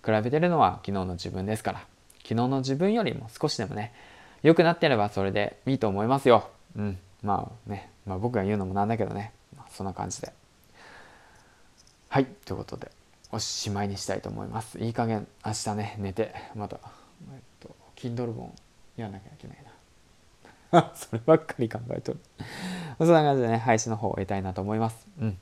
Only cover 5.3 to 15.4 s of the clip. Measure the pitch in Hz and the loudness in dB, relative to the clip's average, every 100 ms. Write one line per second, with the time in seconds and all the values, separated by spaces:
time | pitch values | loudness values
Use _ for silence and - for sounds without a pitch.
5.3 | 104 104 - - 135 107 98 110 135 131 | 0 -2 -2 -2 0 2 0 2 4 8
6.3 | 113 - - - - 104 90 - - 107 | 8 6 -18 -14 -6 -6 -6 -12 -8 -2
7.3 | 95 - - 107 98 - - 101 92 120 | -2 -2 -12 -10 -10 -12 -16 -8 -4 0
8.3 | 120 95 104 92 98 104 113 104 104 107 | 0 0 0 0 0 0 0 -2 -4 -10
9.3 | - _ - - - 95 85 101 - - | -16 _ -20 -20 -10 -8 -6 -8 -8 -12
10.3 | - _ _ _ - - - - - - | -14 _ _ _ -20 -20 -20 -20 -20 -20
11.3 | - - _ - _ - _ _ - 131 | -20 -20 _ -20 _ -20 _ _ 0 0
12.3 | - - 95 104 - - - _ _ - | -4 -8 -8 -8 -12 -14 -20 _ _ -10
13.3 | 113 - - 110 101 101 98 - 98 101 | -8 -6 -6 -4 -2 -4 -4 -6 -6 -6
14.3 | 107 104 113 - - 117 117 113 110 - | -8 -8 -8 -10 -6 -4 -2 -2 -2 -6
15.3 | - | -12